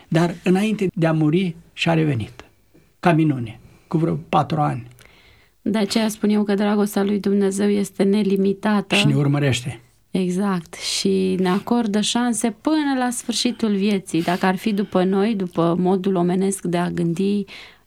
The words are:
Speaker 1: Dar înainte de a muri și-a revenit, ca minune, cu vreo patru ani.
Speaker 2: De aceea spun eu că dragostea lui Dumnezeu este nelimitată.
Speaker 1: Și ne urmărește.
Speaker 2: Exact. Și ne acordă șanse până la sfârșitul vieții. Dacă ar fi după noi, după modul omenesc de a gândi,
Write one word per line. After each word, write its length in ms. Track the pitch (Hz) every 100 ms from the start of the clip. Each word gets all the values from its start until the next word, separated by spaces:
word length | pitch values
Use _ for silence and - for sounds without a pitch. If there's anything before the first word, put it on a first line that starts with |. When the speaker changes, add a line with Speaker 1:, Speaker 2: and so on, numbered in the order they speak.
| -
Speaker 1:
Dar 280 | 156 170 170
înainte 440 | 190 185 220 208 185
de 140 | - 160
a 60 |
muri 420 | 156 151 175 185 - -
și-a 200 | - 165
revenit, 520 | 160 156 120 98 - - _ _ - _ _
ca 120 | 180
minune, 460 | 160 160 131 113 - - - _
cu 100 | 160
vreo 160 | 165 156 -
patru 320 | 165 - 156
ani. 260 | 147 131 - - - - - - _ _
Speaker 2:
De 160 | - 208
aceea 320 | 202 226 220
spun 200 | 214 208
eu 140 | 208
că 100 | 208
dragostea 500 | 196 208 208 208 196
lui 160 | 202 208
Dumnezeu 500 | 196 202 196 196 208
este 340 | 202 196 -
nelimitată. 920 | 190 208 190 196 196 196 214 208 - 202
Speaker 1:
Și 120 | 147
ne 80 | 139
urmărește. 680 | 143 143 143 120 - - - _ _
Speaker 2:
Exact. 600 | 185 180 180 202 180 160
Și 640 | - - - 196 190 190 185
ne 100 | 180
acordă 520 | 190 - 240 220 208
șanse 540 | 208 240 247 226 233 -
până 340 | 302 311 285 262
la 120 | 247
sfârșitul 680 | 247 - 226 247 240 220 202
vieții. 460 | 208 190 - 165
Dacă 220 | 170 185 185
ar 100 | 185
fi 180 | 226
după 300 | 202 190 185
noi, 320 | 185 196 214 220
după 400 | 180 - 170 175
modul 360 | 180 190 196 185
omenesc 480 | 175 185 190 196
de 140 | 180 170
a 120 | 175
gândi, 560 | 170 170 170 196 202 196 - - -